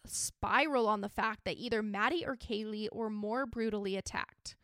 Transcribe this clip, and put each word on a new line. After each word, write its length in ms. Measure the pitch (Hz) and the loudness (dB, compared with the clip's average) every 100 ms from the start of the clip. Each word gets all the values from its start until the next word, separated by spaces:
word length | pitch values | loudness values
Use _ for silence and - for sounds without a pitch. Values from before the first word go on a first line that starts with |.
| - | -10
spiral 840 | - - - 202 226 311 269 220 | -6 -4 -4 2 4 6 4 4
on 140 | 214 | 2
the 60 | 202 | 0
fact 340 | - 220 214 | 0 -2 -2
that 140 | 196 151 | -4 -4
either 240 | 240 220 | -2 0
Maddie 420 | 214 202 226 339 | 0 2 2 2
or 120 | - 254 | -2 -6
Kaylee 520 | - 214 214 214 214 | -4 -4 -2 -4 -4
were 180 | - 220 | -4 -4
more 340 | 214 208 240 | -2 -2 -2
brutally 520 | 269 233 226 208 202 190 | -2 -2 0 0 0 -2
attacked 600 | - - - - - - | -2 -4 -6 -8 -16 -16